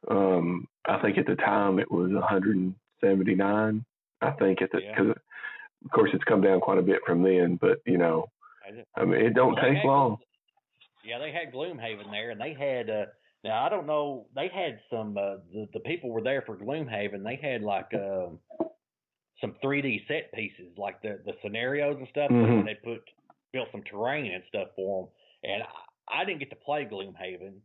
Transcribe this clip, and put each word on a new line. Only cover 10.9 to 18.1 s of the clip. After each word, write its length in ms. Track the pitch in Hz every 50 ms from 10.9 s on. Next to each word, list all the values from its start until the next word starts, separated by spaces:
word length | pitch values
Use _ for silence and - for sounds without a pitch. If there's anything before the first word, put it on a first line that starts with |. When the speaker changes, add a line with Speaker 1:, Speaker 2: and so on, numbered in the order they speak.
| _ _ _
Speaker 2:
Yeah, 140 | 110 117 120
they 120 | 143 156
had 220 | 143 170 165 143 120
Gloomhaven 580 | 127 151 180 170 131 117 113 110 104 104 101
there, 200 | 104 104 110 120
and 100 | 113 104
they 140 | 120 151 156
had, 340 | 135 143 143 131 123 117 107
uh, 180 | 110 107 101 - - _ _ _ _ _ -
now 240 | 104 - 113 131
I 20 | 160
don't 180 | 214 196 156
know, 400 | 143 151 151 147 143 139 123 104 _ _
they 140 | 131 151 185
had 320 | 180 190 180 156 117 110 _ _
some, 280 | 120 113 110 107 101 101
uh, 180 | 101 98 98 95 87 85 87
the, 160 | 107 107 101 -
the 60 | 110
people 280 | - 123 170 175 - 123
were 120 | 113 113 104
there 180 | 127 139 135 -
for 140 | - 110
Gloomhaven. 680 | 92 101 113 139 160 156 127 110 101 104 101 101 98 98
They 140 | 110 127
had, 240 | 135 147 147 127 117 104
like, 300 | 104 98 95 92 - -
um, 460 | 104 98 98